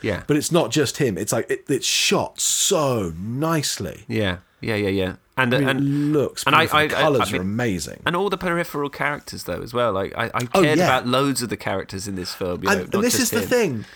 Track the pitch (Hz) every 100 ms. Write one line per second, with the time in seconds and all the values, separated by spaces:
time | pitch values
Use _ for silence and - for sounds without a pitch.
0 | 110 85 - 147 - 165 123 156 127 -
1 | 135 87 107 117 - 139 - 135 - -
2 | - 185 98 - - - - 180 139 120
3 | 90 80 104 127 160 165 135 - 90 -
4 | - 110 98 90 - _ 117 107 101 98
5 | 92 92 _ - 127 123 135 135 139 143
6 | 147 151 117 - - 151 165 151 151 -
7 | 156 131 107 98 95 110 120 90 69 -
8 | - 175 202 190 180 170 170 147 143 -
9 | 139 147 - 92 - 87 95 120 120 95
10 | 95 - 113 - 123 190 156 160 180 127
11 | 120 127 139 127 117 104 - 98 - 95
12 | 101 92 90 - 92 87 95 196 - 190
13 | 240 - 240 226 190 247 196 113 95